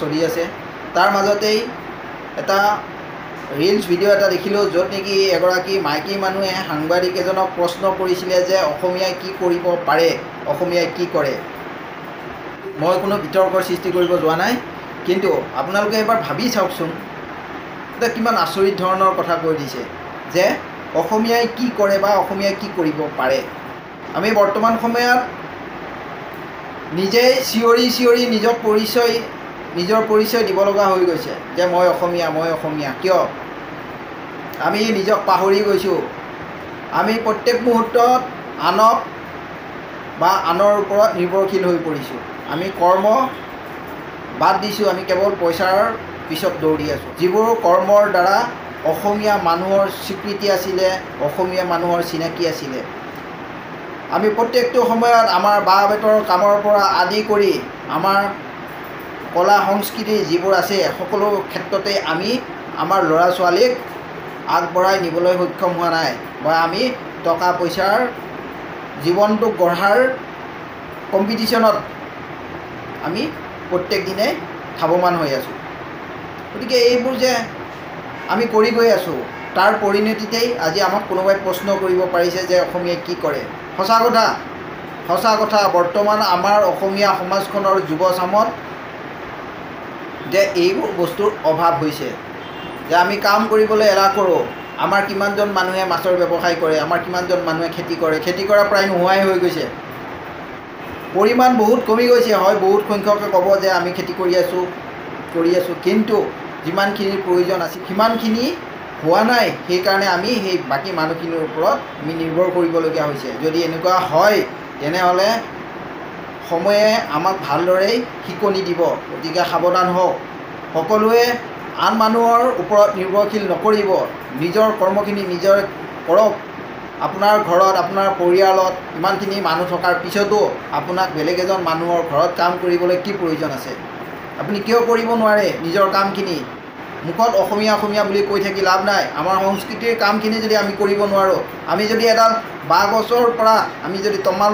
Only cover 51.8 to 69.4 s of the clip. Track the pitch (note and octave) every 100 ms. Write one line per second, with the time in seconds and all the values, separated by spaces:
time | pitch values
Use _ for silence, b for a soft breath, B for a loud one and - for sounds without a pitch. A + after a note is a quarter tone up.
51.8 | F3 F3 E3+ D#3+ E3 E3+ E3 D#3 C#3 B2+
52.8 | A#2+ - - - - - - - - -
53.8 | - - - E3+ G#3+ G#3+ A#3 B3 A#3+ B3
54.8 | A#3 A3+ A#3+ A#3 G#3 F3+ G3+ G#3 F#3 G3
55.8 | G3+ G#3 G#3+ G#3+ G#3 F3+ G#3 G#3 G#3 G#3
56.8 | F#3+ - F3+ G#3 G#3+ G#3 G3 C#3+ - -
57.8 | - D#3 F#3+ G3 G3+ - - - - -
58.8 | - - - - - E3+ F#3+ G3+ F#3+ G#3
59.8 | G3+ - G#3+ G#3+ D3+ E3+ F#3+ F#3 F3 G3
60.8 | D3 - F#3 G#3 G#3 G3 - - - G3
61.8 | G3+ G3 D#3 D#3+ F#3+ B3 - - - -
62.8 | E3 F#3+ E3 D#3+ F3 F3+ F3+ F3+ B3 B3
63.8 | - - - - - - - E3 E3+ F3+
64.8 | F#3+ F#3+ F3 E3 F3+ F3+ F3 - F#3 E3
65.8 | E3+ E3 D3 B2 - - D3 E3 E3 E3+
66.8 | B3+ - - - E3 E3 F3+ F3 E3+ G3
67.8 | F#3+ A3 B3 - - - - - - -
68.8 | - - D#3 F#3 G#3 G#3+